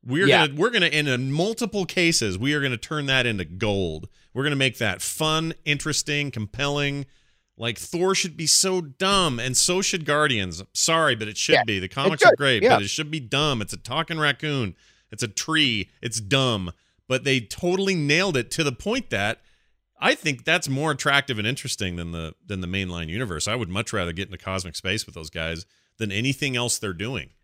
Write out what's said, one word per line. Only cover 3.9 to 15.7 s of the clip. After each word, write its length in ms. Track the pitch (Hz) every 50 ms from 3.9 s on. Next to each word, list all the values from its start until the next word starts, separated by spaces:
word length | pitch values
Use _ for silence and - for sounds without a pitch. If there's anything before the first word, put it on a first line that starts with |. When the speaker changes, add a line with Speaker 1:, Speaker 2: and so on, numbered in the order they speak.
| 78 78 82 - _ _ _ _ _
Speaker 1:
We're 120 | 120 135
gonna 100 | 151 147
make 220 | 139 135 123 107 -
that 240 | 120 104 90 - -
fun, 520 | - - - 156 156 156 160 160 165 160 - -
interesting, 680 | 156 147 139 - 156 143 - - - 147 147 143 143
compelling. 760 | - 110 107 98 - 117 139 143 143 147 143 143 139 143 139 135 _ _ _ _ _ _ _ _ _
Like, 200 | - 110 117 110 -
Thor 360 | - - - 170 175 190 190
should 220 | 185 - 185 151
be 100 | 160 160
so 340 | 151 - - - 190 185 185
dumb, 580 | 170 143 131 _ 190 190 202 196 180 156 127 117
and 160 | 117 131 127
so 240 | - - - 180 185 202
should 220 | - - 185 156
Guardians. 580 | 139 147 147 151 147 131 107 95 90 85 82 98 _ _
Sorry, 420 | - - - 165 165 160 147 123
but 100 | 107 110 107
it 80 | 107
should 180 | - - - 160
Speaker 2:
Yeah, 100 | 131 107
Speaker 1:
be. 140 | 113 107 95
The 60 | 90
Speaker 2:
it 40 | 95 -
Speaker 1:
comics 300 | - 139 185 170 - -
Speaker 2:
should, 100 | 359 -
Speaker 1:
are 40 |
great, 260 | - 143 139 127 107 185
Speaker 2:
yeah. 140 | 240 254
Speaker 1:
but 60 | 139 101
it 40 | 98
should 220 | - - 156 147
be 100 | 156 160
dumb. 400 | 127 107 139 135 151 151 139 117 104
It's 100 | - -
a 40 | -
talking 400 | - - 120 151 160 - 170 160
raccoon. 580 | 151 143 139 - - 151 147 139 120 98 82 _ _ _ _ _ _ _
It's 120 | - 107 -
a 60 | 110
tree. 640 | - - - - 160 156 151 131